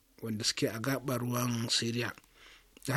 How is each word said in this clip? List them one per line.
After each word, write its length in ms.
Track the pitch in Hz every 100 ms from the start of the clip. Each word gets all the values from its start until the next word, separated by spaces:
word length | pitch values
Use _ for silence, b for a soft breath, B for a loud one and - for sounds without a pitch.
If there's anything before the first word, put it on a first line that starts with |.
| _ -
wanda 240 | 113 107
suke 240 | 107 - 135
a 80 | 107
gaɓar 420 | 117 135 127 123
ruwan 460 | 117 120 123 117 113
Siriya. 400 | - 117 117 117 - - b b b b -
Da 80 | -